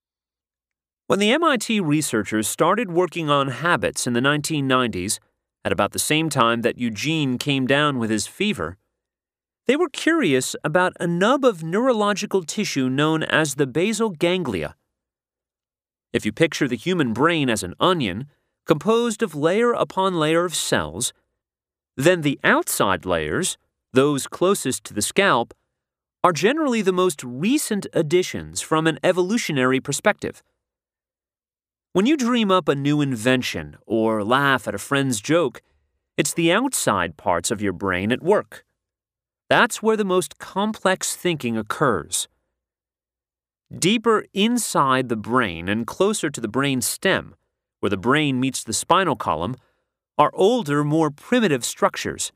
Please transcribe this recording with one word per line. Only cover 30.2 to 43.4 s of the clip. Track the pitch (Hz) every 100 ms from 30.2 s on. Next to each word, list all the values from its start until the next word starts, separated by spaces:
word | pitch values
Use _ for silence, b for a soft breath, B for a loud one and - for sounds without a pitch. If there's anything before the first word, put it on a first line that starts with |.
| - - _ _ _ _ _ _ _ _ _ _ _ _ _ _ _
When | 180 220
you | 311
dream | 240 247 208
up | 185 156
a |
new | 139 143 147
invention | 139 117 120 127 120 92 76 73
or | - 110 110 110
laugh | 101 131 143 131 -
at |
a | 101
friend's | - 139 135 110
joke, | - 165 139 - - _ _ _ _ -
it's | 156
the | - 165
outside | 196 269 - - 98 85 -
parts | 98 87 -
of | 107
your | 101
brain | 85 98 90 104
at | 123
work. | 160 202 110 - _ _ _ _ _ _ _ _ _
That's | 147 233 -
where | 220 220
the |
most | 196 180 165 -
complex | - 190 214 214 190 185 - -
thinking | 175 160 120 110
occurs. | 107 - 143 95 80 - - _ _ _ _ _ _ _ _ _ _ _